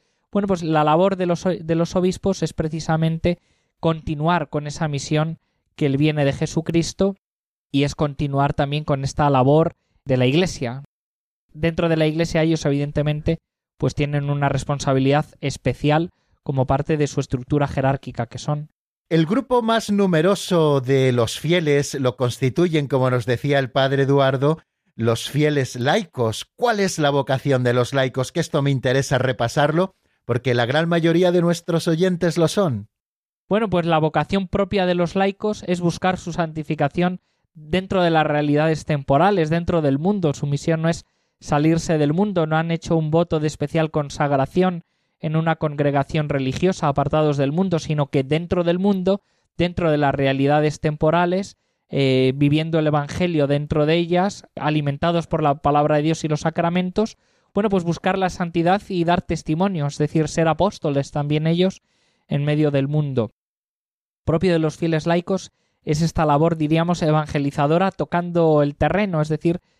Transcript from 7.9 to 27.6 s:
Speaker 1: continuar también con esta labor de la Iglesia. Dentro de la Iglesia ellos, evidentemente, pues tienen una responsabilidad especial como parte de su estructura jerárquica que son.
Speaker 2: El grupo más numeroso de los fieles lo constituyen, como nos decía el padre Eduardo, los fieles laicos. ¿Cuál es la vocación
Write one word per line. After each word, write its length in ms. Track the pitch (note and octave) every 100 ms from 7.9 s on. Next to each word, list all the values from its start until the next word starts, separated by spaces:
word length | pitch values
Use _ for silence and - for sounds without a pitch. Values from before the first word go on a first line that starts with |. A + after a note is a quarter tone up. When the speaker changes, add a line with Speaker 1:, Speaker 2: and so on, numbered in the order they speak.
Speaker 1:
continuar 600 | - D#3 C#3 D3 C#3 C#3
también 300 | - C#3+ D3
con 200 | D3+ C#3
esta 240 | C3+ - D3
labor 440 | C#3 C3 D3+ E3 - _ _
de 120 | - B2+
la 100 | B2+
Iglesia. 580 | D3 F3+ - B2 C3 C#3+ _ _ _ _ _ _
Dentro 360 | D3+ E3 E3 E3+
de 80 | D#3+
la 100 | D#3
Iglesia 360 | D#3 E3 E3
ellos, 220 | D#3+ D#3+
evidentemente, 760 | D3+ C#3+ C#3+ D3 D3 D3+ D3+ E3 - _ _ _
pues 160 | C3+
tienen 360 | - D3 D3 C#3+
una 180 | C#3+ C#3
responsabilidad 800 | C3+ - C#3 - C3+ C3+ C#3+ D3+ -
especial 720 | C#3+ - - A#2+ D3 D3+ F3 - _ _
como 240 | - C3+ B2+
parte 300 | C3+ D3 D#3
de 100 | C#3+
su 140 | -
estructura 480 | C3+ B2 B2+ D3 C#3
jerárquica 580 | - C3+ C#3 - B2 A#2
que 120 | -
son. 300 | - D3 D3+ _ _ _ _
Speaker 2:
El 180 | E3 D#3+
grupo 360 | A#3 - B3
más 280 | A3+ A3+ G#3
numeroso 920 | G3+ G3+ E3 E3 G3+ - F3 D#3 C#3
de 320 | B2 C3+ C3
los 260 | B2 A2+ -
fieles 560 | D3 F3 D#3 C#3+ C#3
lo 220 | C#3+ C3 -
constituyen, 720 | B2 - C3 A2+ F3 D#3 C#3
como 220 | C#3 B2+
nos 160 | B2 A2
decía 320 | A#2+ C#3+ C#3
el 120 | C3
padre 340 | C#3 C3+ C3+
Eduardo, 540 | C3+ C#3 C3+ C3+ C#3+ D#3+ _ _ _
los 340 | - A#2 A2+ -
fieles 480 | C#3 D3+ D3 B2+ B2
laicos. 680 | A#2+ F#3+ F#3+ - A2+ G#2+ - _
¿Cuál 240 | B3 G#3+
es 180 | G3 -
la 120 | C#3+
vocación 520 | C#3+ C3+ C3+ C#3+ C3